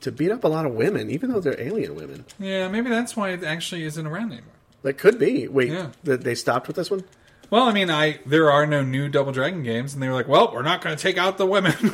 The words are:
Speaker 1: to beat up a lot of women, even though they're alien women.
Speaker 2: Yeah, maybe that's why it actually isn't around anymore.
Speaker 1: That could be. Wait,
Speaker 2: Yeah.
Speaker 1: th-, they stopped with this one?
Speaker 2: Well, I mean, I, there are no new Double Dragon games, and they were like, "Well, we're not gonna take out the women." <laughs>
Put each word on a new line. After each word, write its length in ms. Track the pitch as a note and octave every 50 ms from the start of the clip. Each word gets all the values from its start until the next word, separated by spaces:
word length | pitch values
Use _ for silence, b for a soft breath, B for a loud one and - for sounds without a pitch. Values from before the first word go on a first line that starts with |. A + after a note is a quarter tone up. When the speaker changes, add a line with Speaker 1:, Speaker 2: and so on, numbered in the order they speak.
Speaker 1:
to 100 | - C3
beat 200 | A2+ A#2 D3+ F3+
up 120 | G#3+ B3+ -
a 40 | F3
lot 180 | D#3 D#3+ D#3+
of 80 | C#3+ A#2+
women, 360 | A2 A#2 F3 G#3 C#3+ G#2+ G#2+
even 200 | A2+ D#3+ B3+ B3+
though 80 | B3+ G#3+
they're 200 | F3 C#3+ A#2+ -
alien 340 | - C3 G3+ A3+ C#3 E2 D2
women. 300 | D#2 D#2 - - D3+ - - - -
Speaker 2:
Yeah, 280 | G3 F#3+ F#3+ F#3+ F#3+ F#3
maybe 200 | F#3+ A3 A#3+ B3+
that's 260 | A#3 A3+ B3 A#3 -
why 140 | - G3+ F#3+
it 140 | F#3 F3 F3+
actually 400 | D3+ D#3+ E3+ E3 - - E3+ D#3+
isn't 220 | D#3 D3+ E3 D#3
around 260 | D3+ D#3 F3+ A3+ A3+
anymore. 220 | D3 A2+ - - - _ _ _ _ _ -
Speaker 1:
That 140 | C3+ C#3 -
could 220 | - - A#3+ A#3+
be. 280 | - - B3 - A#2 B2+
Wait, 220 | B2+ C3+ B2+ A#2+
Speaker 2:
Yeah. 220 | D#3 F3+ F#3 C#3 A2+ _ -
Speaker 1:
th-, 160 | C#3+ C3 B2+
they 140 | B2+ B2 A#2+
stopped 320 | A#2 - - A#2+ B2+ - -
with 80 | D#3
this 140 | - E3+ -
one? 120 | G3+ F#3+ F#3 - _ b b b b b b -
Speaker 2:
Well, 140 | - A3 C4
I 80 | B3 G#3+
mean, 160 | G3+ G3 F3
I, 300 | D#3+ D3+ D3+ D#3 D3 - -
there 260 | C3 C#3 D#3+ D#3+ D3+
are 160 | C#3+ D3 D3+ D3+
no 160 | D3+ C#3+ C3+
new 240 | C3 C3 C3+ C#3+ C#3+
Double 240 | C#3 D3 C#3 C#3
Dragon 320 | B2+ C3 C3 D3+ F#3+ F3+ C#3
games, 300 | A#2 A2+ A#2 B2+ C#3 C#3
and 100 | C3+ C3+
they 60 | C3
were 40 | C3
like, 140 | B2+ B2+ C3
"Well, 240 | C#3 E3+ A3+ A#3 -
we're 100 | A#2 B2+
not 180 | D#3 F3 F3+
gonna 160 | - F3+ D#3 D3
take 200 | - F#3+ F3+ F3+
out 200 | F3+ F#3+ F#3 -
the 80 | G3
women." 280 | F#3 G3 G#3 F#3 F3 D3+ -
<laughs> 40 | - G#3+